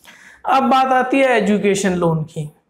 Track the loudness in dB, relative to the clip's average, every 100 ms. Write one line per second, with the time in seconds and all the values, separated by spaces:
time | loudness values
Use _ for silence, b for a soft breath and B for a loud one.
0 | B B B B -2 0 2 2 2 0
1 | 0 0 2 2 0 0 0 0 -2 0
2 | 0 -2 -4 -10 -12 -14 _